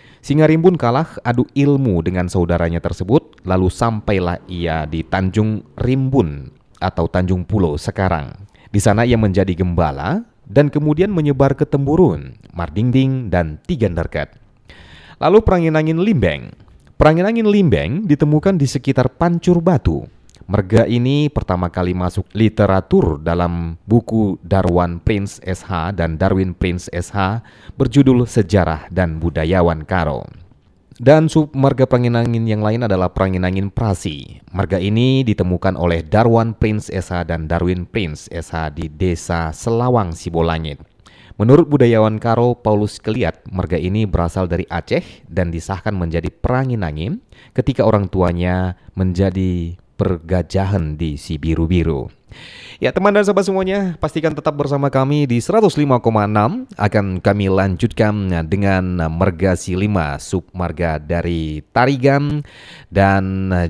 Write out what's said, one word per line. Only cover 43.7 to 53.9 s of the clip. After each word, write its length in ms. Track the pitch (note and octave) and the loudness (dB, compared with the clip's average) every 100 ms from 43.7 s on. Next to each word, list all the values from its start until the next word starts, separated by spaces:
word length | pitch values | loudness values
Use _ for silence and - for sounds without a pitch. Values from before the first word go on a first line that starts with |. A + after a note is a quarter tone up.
| E2+ | 0
ini 240 | F2 G#2+ | 0 -2
berasal 480 | G#2+ E2 E2+ F#2+ F2+ | 0 0 0 0 -2
dari 160 | E2+ - | -2 -4
Aceh 560 | E2+ - C#3 - - - | -6 -2 -4 -4 -20 -8
dan 240 | E2+ F2 | -4 -2
disahkan 400 | E2 - F#2 G#2+ | -4 -6 -6 -4
menjadi 320 | G2 E2+ E2 E2 | -4 -2 -2 -4
Peranginangin 960 | - - B2+ C3+ A#2 E2+ D2+ F#2 G#3+ _ - - | -6 -2 -2 -2 -2 -4 -6 -6 -8 _ -20 -8
ketika 320 | - B2 B2+ A2+ | -4 -2 2 2
orang 240 | G#2+ F#2+ | 2 0
tuanya 640 | F#2 F2 F2 F2+ F#2 F#2 F2+ - - | 0 0 0 0 0 -2 -6 -12 -4
menjadi 800 | F#2 F2+ G2 F#2 F#2 F2 E2+ F2 _ - | -2 0 0 0 -2 -2 -6 -10 _ -4
pergajahan 960 | F#2+ F2 E2 F2+ E2 F#2+ F#2+ G2 D#2 D2+ | -2 -2 -2 -4 -2 -2 0 0 -2 -4
di 240 | E2 D2 | -6 -6
Sibiru-biru. 880 | - D#2 D#2 D#2+ E2 F2 D#2+ C#2 A1 _ _ - - - - - | -8 -6 -2 0 2 2 0 -2 -6 _ _ -20 -20 -20 -20 -4
Ya, 80 | C3 | -2
teman 240 | F#3 G3+ | 2 2
dan 80 | G3+ | 2
sahabat 240 | G3+ G3 | 2 2
semuanya, 560 | G3 F#3+ F#3 G3+ F#3+ | 0 0 0 -2 -4